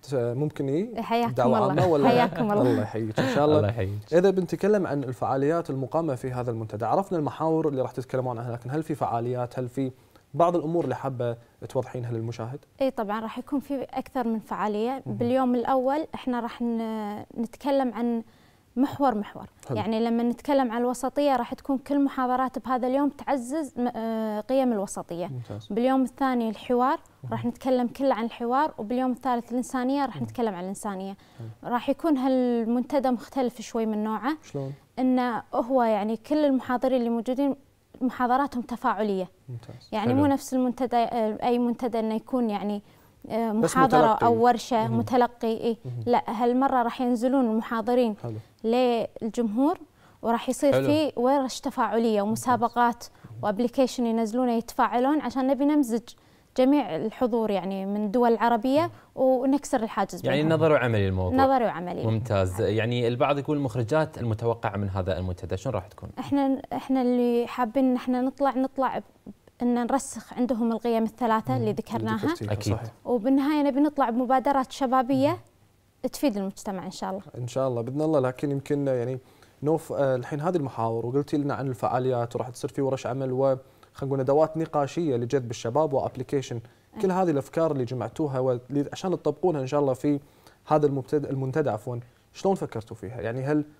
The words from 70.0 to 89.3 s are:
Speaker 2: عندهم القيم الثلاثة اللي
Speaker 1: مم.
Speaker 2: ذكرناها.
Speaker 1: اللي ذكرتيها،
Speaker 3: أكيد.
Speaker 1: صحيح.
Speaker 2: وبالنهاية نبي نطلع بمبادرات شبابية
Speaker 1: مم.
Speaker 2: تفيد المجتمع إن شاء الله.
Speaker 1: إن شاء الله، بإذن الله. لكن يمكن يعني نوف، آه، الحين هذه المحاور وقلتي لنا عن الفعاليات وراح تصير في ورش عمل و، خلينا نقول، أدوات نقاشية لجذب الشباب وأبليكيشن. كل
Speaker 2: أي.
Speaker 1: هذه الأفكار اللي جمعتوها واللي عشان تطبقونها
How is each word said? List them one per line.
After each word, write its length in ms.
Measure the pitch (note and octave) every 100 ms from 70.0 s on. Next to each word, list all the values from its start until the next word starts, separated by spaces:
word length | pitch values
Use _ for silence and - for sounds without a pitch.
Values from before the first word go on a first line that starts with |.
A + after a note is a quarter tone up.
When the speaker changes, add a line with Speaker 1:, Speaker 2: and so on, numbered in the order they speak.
| - - -
Speaker 2:
عندهم 380 | - A#3+ A#3+ A#3
القيم 320 | A3+ A#3+ A3+
الثلاثة 540 | A3+ A3 A#3+ A3 - B3+
اللي 120 | A3
Speaker 1:
مم. 60 | G3+
Speaker 2:
ذكرناها. 400 | - A3 - A3
Speaker 1:
اللي 120 | G3
ذكرتيها، 240 | E4+ G#2+
Speaker 3:
أكيد. 220 | G#2 G#2+
Speaker 1:
صحيح. 180 | A2 A2+ - -
Speaker 2:
وبالنهاية 580 | A#3+ G#3+ C4+ C#4 D4+
نبي 160 | C#4+ C4
نطلع 300 | D4 D4 B3+
بمبادرات 640 | A#3 B3 C4 C#4 C#4 C4
شبابية 580 | - C4+ C4 B3 C4+ C#4
Speaker 1:
مم. 800 | F4 - _ _ _ _ _ B3+
Speaker 2:
تفيد 240 | - D4 G3+
المجتمع 480 | F#3+ - - F#3+ E3+
إن 60 |
شاء 180 | - G3
الله. 120 | F#3+ - -
Speaker 1:
إن 100 | B2
شاء 200 | C3+ C3+
الله، 140 | A#2+
بإذن 200 | A#2 C#3
الله. 180 | D#3 D#3
لكن 320 | B2+ B2+ D3
يمكن 360 | C#3 - C#3+ C#3
يعني 320 | B2+ A#2+ C3 - - - _
نوف، 300 | C#3 D#3+ -
آه، 220 | - C#3 C3
الحين 260 | B2 D3+
هذه 140 | D#3 F3+
المحاور 500 | C3+ - A2+ A2+ A#2
وقلتي 320 | C3+ C#3+ D3+
لنا 160 | C#3+
عن 140 | A2+ C3+
الفعاليات 680 | B2 G#2+ B2+ B2+ B2 A#2 A#2
وراح 140 | A#2
تصير 200 | - D3
في 120 | -
ورش 260 | C3+ C3 A2
عمل 240 | C3 C3
و، 260 | B2+ C3+ C3 - _ -
خلينا 220 | - C#3 C3+
نقول، 40 |
أدوات 380 | C3 C#3 D#3 D#3+
نقاشية 580 | D#3+ D3+ C#3 - E3+ A#2+
لجذب 360 | A#2+ C#3 A#2+
الشباب 420 | - A#2 C3 D#3+
وأبليكيشن. 640 | C3+ A2+ - B2+ C#3+ B2+ A#2+ - _ _ G#3+
كل 100 | G3
Speaker 2:
أي. 60 | F#3
Speaker 1:
هذه 120 | F#3
الأفكار 420 | C#3+ C3 - E3
اللي 140 | C#3+ B2
جمعتوها 540 | B2+ A2 - D#3 C3+
واللي 500 | C3 B2 A#2+ C#3+ C#3+
عشان 180 | - F#3+
تطبقونها 500 | E3+ -